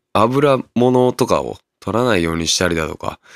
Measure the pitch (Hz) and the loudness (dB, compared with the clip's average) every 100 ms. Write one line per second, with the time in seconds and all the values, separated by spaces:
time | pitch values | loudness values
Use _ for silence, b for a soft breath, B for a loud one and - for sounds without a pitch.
0 | _ 101 113 131 147 131 - 113 123 127 | _ 0 2 2 2 2 -2 0 2 4
1 | 127 120 123 82 64 52 _ _ - 107 | 2 0 0 0 -2 -10 _ _ -6 -2
2 | 123 98 82 82 80 - 90 82 78 80 | 0 0 0 -2 -4 -2 -2 -2 -4 -8
3 | - - B | -10 -12 B